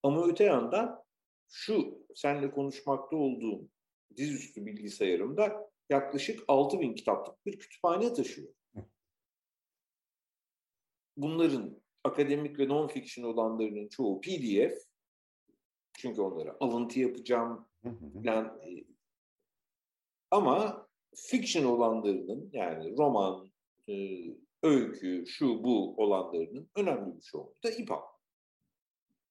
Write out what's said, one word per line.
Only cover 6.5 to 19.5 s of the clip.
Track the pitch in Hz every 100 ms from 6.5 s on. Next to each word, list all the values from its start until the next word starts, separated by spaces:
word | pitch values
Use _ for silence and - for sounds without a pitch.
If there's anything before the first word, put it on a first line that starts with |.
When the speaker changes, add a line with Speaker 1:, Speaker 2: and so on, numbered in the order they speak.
| 139 143 170
Speaker 1:
bin | 139 110
kitaplık | - 95 - - -
bir | -
kütüphane | - - 175 175 233
taşıyor. | 233 - - - _ _ 107 - _ _ _ _ _ _ _ _ _ _ _ _ _ _ _ _ _ _ _ _ _ _ -
Bunların | 143 160 165 135 104 - _ _
akademik | 135 - 143 143 147 143
ve |
non-fiction | 135 143 151 139 127 - 120
olanlarının | 113 110 113 110 104 104
çoğu | - 123 95
P | -
D | 175 120 98 120
F. | - - _ _ _ _ _ _ _ _ _ _
Çünkü | - 127 107
onlara | 95 85 76 -
alıntı | 135 117 120 131
yapacağım | 127 - 113 120 117 113 - _
Speaker 2:
Hı | 120
hı | 113 76
hı. | 76
Speaker 1:
falan, | 113 110 110 -
e, | 82 87 - _ _ _ _ _ _